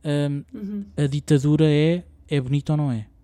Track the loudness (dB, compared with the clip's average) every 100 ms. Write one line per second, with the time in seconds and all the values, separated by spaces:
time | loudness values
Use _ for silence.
0 | -2 -2 -2 -4 -8 -12 -10 -10 -10 -4
1 | -2 -2 2 2 4 4 4 4 2 0
2 | -6 -20 -4 -4 -2 -4 0 -2 -2 -4
3 | -8 _